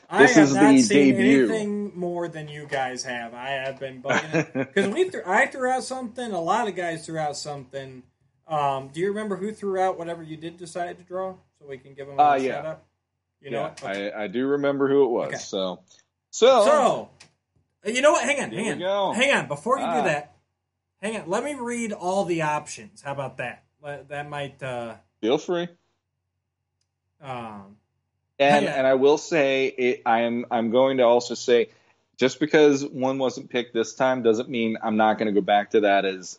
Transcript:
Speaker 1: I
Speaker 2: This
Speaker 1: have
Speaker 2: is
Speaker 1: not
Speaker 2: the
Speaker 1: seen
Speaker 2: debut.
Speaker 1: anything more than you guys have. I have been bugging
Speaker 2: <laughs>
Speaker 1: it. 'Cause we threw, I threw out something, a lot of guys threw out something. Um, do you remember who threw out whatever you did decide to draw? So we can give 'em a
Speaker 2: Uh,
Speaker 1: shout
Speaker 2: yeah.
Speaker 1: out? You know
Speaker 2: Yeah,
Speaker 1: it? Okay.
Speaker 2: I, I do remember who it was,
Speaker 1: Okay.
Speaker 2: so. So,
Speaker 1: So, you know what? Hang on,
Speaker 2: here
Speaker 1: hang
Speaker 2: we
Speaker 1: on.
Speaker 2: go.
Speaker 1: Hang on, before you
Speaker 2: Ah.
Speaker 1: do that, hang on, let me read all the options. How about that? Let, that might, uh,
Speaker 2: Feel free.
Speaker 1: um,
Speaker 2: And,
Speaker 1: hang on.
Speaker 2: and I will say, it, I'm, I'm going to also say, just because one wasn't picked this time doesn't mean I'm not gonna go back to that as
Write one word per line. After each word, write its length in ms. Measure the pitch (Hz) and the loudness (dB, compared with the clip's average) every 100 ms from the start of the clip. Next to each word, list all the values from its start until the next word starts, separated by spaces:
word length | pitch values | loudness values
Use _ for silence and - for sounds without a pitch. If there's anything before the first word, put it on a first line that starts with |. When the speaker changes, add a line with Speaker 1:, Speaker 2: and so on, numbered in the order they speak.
| - | -2
Speaker 1:
I 100 | 185 | 6
Speaker 2:
This 120 | 262 | 8
Speaker 1:
have 100 | 311 139 | 8 6
Speaker 2:
is 60 | |
Speaker 1:
not 160 | 139 - | 6 6
Speaker 2:
the 120 | 269 | 6
Speaker 1:
seen 320 | 220 - 139 | 6 6 6
Speaker 2:
debut. 300 | 127 - 139 | 6 4 4
Speaker 1:
anything 520 | 120 220 208 208 202 170 | 4 0 -4 -6 -8 -6
more 280 | 175 175 170 | -6 -6 -8
than 200 | 156 151 | -10 -14
you 180 | 147 147 | -14 -8
guys 380 | 139 127 123 | -4 -4 -6
have. 280 | 131 120 117 | -8 -8 -10
I 180 | 120 131 | -12 -8
have 280 | 135 135 131 | -6 -6 -8
been 240 | 135 127 | -10 -10
bugging 320 | 135 120 156 | -4 -4 -2
Speaker 2:
<laughs> 220 | 156 147 131 | -4 -2 -4
Speaker 1:
it. 180 | 135 | -4
'Cause 140 | 196 196 | -2 0
we 200 | 277 370 | 0 -2
threw, 140 | - | -4
I 220 | 180 208 269 | -2 0 0
threw 240 | 277 254 | -2 -4
out 140 | 254 | -2
something, 480 | - 262 240 247 240 | -6 -10 -10 -10 -8
a 80 | 180 | -4
lot 260 | 165 220 214 | -2 -2 -2
of 60 | |
guys 320 | 180 170 165 - | -4 -6 -6 -8
threw 120 | 160 | -6
out 180 | 147 143 | -6 -6
something. 640 | 151 139 131 135 135 127 - _ _ _ - | -10 -12 -12 -12 -12 -16 -20 _ _ _ -6
Um, 400 | 151 139 135 135 | -2 0 -2 -6
do 120 | 151 | -4
you 80 | 196 | -4
remember 280 | 208 214 180 | -4 -6 -6
who 160 | 208 | -8
threw 260 | 214 202 190 | -8 -4 -2
out 180 | 185 175 | -2 -2
whatever 240 | 170 170 | -8 -10
you 140 | 156 156 | -12 -12
did 200 | 165 175 | -14 -14
decide 420 | 165 185 175 175 | -12 -10 -10 -12
to 60 | |
draw? 300 | 180 185 190 185 _ _ | -12 -8 -8 -12 _ _
So 60 | 143 | -18
we 100 | 135 | -18
can 160 | 139 | -16
give 140 | 139 139 | -16 -4
'em 100 | 139 | 2
a 40 | |
Speaker 2:
Uh, 140 | 147 139 | 4 4
Speaker 1:
shout 40 | |
Speaker 2:
yeah. 260 | 131 117 156 | 0 -4 -8
Speaker 1:
out? 120 | 160 _ _ _ _ _ _ | -12 _ _ _ _ _ _
You 100 | 139 | -8
know 80 | 110 | -6
Speaker 2:
Yeah, 60 | 104 | -6
Speaker 1:
it? 140 | - | -8
Okay. 280 | - 101 101 | -8 -6 -6
Speaker 2:
I, 120 | 107 | -6
I 20 | 104 | -6
do 220 | 117 135 | -2 0
remember 400 | 143 139 139 139 | 0 0 0 2
who 160 | 139 | 4
it 40 | 127 | 4
was, 180 | 110 71 | 2 -4
Speaker 1:
Okay. 80 | - | -8
Speaker 2:
so. 440 | - 98 92 87 _ _ _ _ _ | -6 -4 -4 -6 _ _ _ _ _
So, 340 | - 254 254 | 2 6 6
Speaker 1:
So, 1300 | 214 302 226 120 104 _ - _ _ _ _ _ 208 | 6 4 4 0 -6 _ -20 _ _ _ _ _ -6
you 120 | 247 | 2
know 80 | 294 | 4
what? 120 | 330 | 4
Hang 180 | 247 277 | 0 -4
on, 80 | 185 | -4
Speaker 2:
here 80 | 170 | -6
Speaker 1:
hang 80 | 220 | -4
Speaker 2:
we 60 | |
Speaker 1:
on. 60 | 147 | -4
Speaker 2:
go. 340 | 185 202 185 | -4 -2 -2
Speaker 1:
Hang 200 | 196 269 | 0 2
on, 140 | 220 131 | 0 -2
before 300 | 139 226 262 | -6 -4 -2
you 60 | |
Speaker 2:
Ah. 180 | 165 160 | -2 -2
Speaker 1:
do 60 | 160 | -2
that, 260 | 147 - _ _ _ _ _ _ _ | -2 -6 _ _ _ _ _ _ _
hang 160 | 202 214 | -8 -8
on, 120 | 165 | -4
let 140 | 214 | -4
me 100 | 285 | -4
read 380 | 277 240 240 226 | -8 -8 -6 -6
all 320 | 202 175 196 | -6 -4 -2
the 180 | 180 165 | -2 -2
options. 580 | 151 151 151 - 208 - | -2 -4 -6 -16 -18 -16
How 100 | 143 | -12
about 240 | 139 127 - | -8 -10 -8
that? 240 | 120 107 _ _ | -10 -10 _ _
Let, 280 | 147 143 143 | -14 -14 -12
that 200 | 143 147 | -12 -10
might, 320 | 147 139 - | -10 -10 -10
uh, 340 | 131 120 117 107 _ _ | -10 -8 -10 -14 _ _
Speaker 2:
Feel 160 | 110 151 | -2 -2
free. 300 | - 175 175 _ _ _ _ _ _ _ _ _ _ _ _ _ _ _ | -2 -6 -6 _ _ _ _ _ _ _ _ _ _ _ _ _ _ _
Speaker 1:
um, 540 | 139 123 113 104 98 101 _ _ _ _ _ - | -14 -12 -12 -16 -20 _ _ _ _ _ _ 0
Speaker 2:
And, 260 | 139 147 | 4 4
Speaker 1:
hang 40 | 147 | 2
on. 60 | 143 | 0
Speaker 2:
and 80 | 131 | 2
I 80 | |
will 240 | 131 139 151 | 4 4 4
say, 480 | - 165 135 135 135 | 2 0 2 2 0
it, 360 | - 123 - 120 | 0 0 0 0
I'm, 400 | 113 117 120 120 | 2 2 -2 -2
I'm 200 | 120 113 | -2 2
going 280 | 123 135 131 | 4 4 4
to 60 | |
also 300 | 120 120 - | 4 4 2
say, 340 | 113 - 120 110 _ _ _ _ - | -4 4 4 2 _ _ _ _ -2
just 200 | 165 - | -2 0
because 440 | 151 156 147 139 | 2 6 6 4
one 320 | 143 127 131 135 | -2 -4 -4 -2
wasn't 300 | 127 - - | -2 -4 -6
picked 220 | 123 117 | -6 -2
this 220 | 113 110 | -2 -4
time 280 | - 131 127 | 0 0 2
doesn't 260 | 117 110 139 | 2 2 0
mean 260 | 123 113 110 | -2 -2 -2
I'm 140 | 110 107 | -2 2
not 200 | 110 107 | 2 2
gonna 140 | 110 | 0
go 80 | 101 | 0
back 300 | 92 101 104 | 2 2 2
to 100 | 110 | 2
that 240 | 101 98 | 4 2
as 340 | 95 92 87 | 0 -4 -12